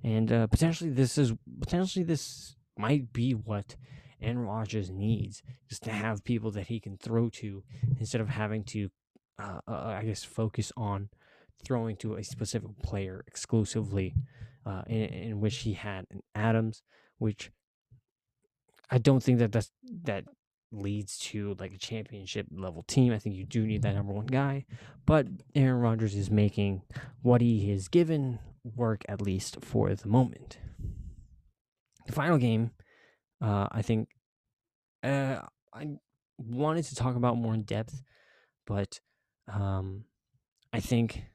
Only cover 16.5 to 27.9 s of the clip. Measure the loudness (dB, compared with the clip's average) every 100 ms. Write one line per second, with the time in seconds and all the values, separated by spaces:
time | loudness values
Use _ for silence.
16.5 | 4 2 -4 _ _ _ _ -2 -2 -12
17.5 | _ _ _ _ -20 _ _ _ _ _
18.5 | _ _ _ _ 4 6 6 6 4 4
19.5 | 2 -2 _ -14 -8 -4 -6 -8 _ _
20.5 | _ _ -6 -4 -4 -6 -10 -8 -6 -6
21.5 | -6 -10 -10 -8 -8 -8 -14 -8 -8 -8
22.5 | -8 -8 -8 0 4 6 4 -4 -6 -4
23.5 | -2 0 0 0 0 -2 -4 0 0 0
24.5 | -2 -8 -16 -18 -2 4 4 4 -6 -2
25.5 | 4 6 6 4 4 0 0 2 6 6
26.5 | 4 0 0 -6 -14 -14 0 6 6 6
27.5 | 4 2 0 4